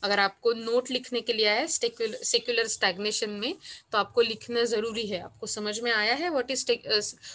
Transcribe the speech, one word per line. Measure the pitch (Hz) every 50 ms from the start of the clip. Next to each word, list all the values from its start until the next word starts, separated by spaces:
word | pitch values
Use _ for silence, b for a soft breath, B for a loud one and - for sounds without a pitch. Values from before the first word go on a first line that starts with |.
| -
अगर | 302 302 302
आपको | - 196 - _ - 233 233
नोट | 226 226 226 233 247 247 -
लिखने | 254 247 254 - - 240
के | 226 - 233
लिए | 214 214
आया | 208 208 226
है | 285
सेक्युल-, | 330 - - - 233 233 - 226 220 208 - -
सेक्युलर | - - 233 233 - 240 226 233
स्टैग्नेशन | 220 - - - 196 180 175 202 214 208 - - 214
में, | 208 208 208 254 370 B B B B B B _ -
तो | 214
आपको | 196 196 - -
लिखना | 233 226 220 214 - - 240 233 233
जरूरी | 233 233 214 214 233 220 226 226
है। | 196 208 175
आपको | 180 - - - -
समझ | 208 - - 208 208 208 214
में | 226 240 233
आया | 214 208 214 240
है | 277 330 359
what | 330 269 247
is | 254 269 254
tec-, | - - 240 240 - - 220
uh, | 214 208 - - B B B